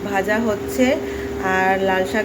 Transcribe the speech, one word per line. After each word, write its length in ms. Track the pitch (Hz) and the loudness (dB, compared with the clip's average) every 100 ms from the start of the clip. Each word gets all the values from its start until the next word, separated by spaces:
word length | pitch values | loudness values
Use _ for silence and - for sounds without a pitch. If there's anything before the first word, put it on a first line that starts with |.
ভাজা 340 | 196 196 190 214 | -4 -2 0 0
হচ্ছে। 580 | 233 202 - - 254 311 403 - - - | 0 -2 -4 0 2 2 -2 -6 -6 -4
আর 340 | 190 185 190 190 | 0 2 2 2
লাল 260 | 190 185 185 | 2 2 0
শাক 120 | 226 | -2